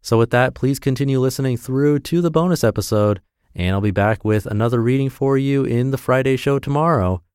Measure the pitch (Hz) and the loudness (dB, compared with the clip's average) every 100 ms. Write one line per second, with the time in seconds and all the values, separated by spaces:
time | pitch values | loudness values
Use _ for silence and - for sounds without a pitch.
0 | - 113 117 120 127 - 131 135 139 127 | 0 0 2 2 0 0 -2 -2 -2 -2
1 | 139 131 127 127 131 120 - 131 147 147 | 0 0 0 -2 -4 -4 -4 0 2 0
2 | - 170 170 160 175 170 113 104 - 107 | 0 0 2 0 0 2 0 0 -2 2
3 | 104 101 _ _ _ - 90 98 104 95 | 2 0 _ _ _ -4 -2 0 0 2
4 | 101 110 107 107 - 104 117 120 113 135 | 0 0 0 -2 -2 -2 0 0 0 0
5 | 135 - 135 135 139 139 131 117 131 135 | -2 -2 0 0 2 0 0 0 0 -4
6 | - 131 135 127 - 139 139 143 165 147 | 0 0 2 0 0 -2 -2 -2 0 2
7 | 92 92 _ | 0 -2 _